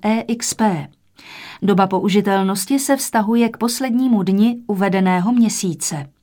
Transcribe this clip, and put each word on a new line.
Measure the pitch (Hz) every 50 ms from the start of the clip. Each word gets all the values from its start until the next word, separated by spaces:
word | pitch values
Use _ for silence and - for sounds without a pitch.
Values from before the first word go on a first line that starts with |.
E | - 208 220 226
X | 226 - 233 233 - - -
P. | - 226 214 185 151 143 - _ _ _ _ _ _ - - - - - - - -
Doba | - 185 202 175 196
použitelnosti | 190 190 185 - 202 180 208 196 202 196 196 190 190 196 196 - - 277 277
se | 277 - 277
vztahuje | 277 - - - 226 208 208 233 233 233 233
k | 233
poslednímu | - - 240 240 - 269 262 226 247 262 262 233 202 185
dni | 185 190 196 214 240 240 240 -
uvedeného | - 208 185 202 196 190 196 185 185 185 180 175 214
měsíce. | 247 247 233 208 - - - 185 160 - - - 170 147 139 - _ _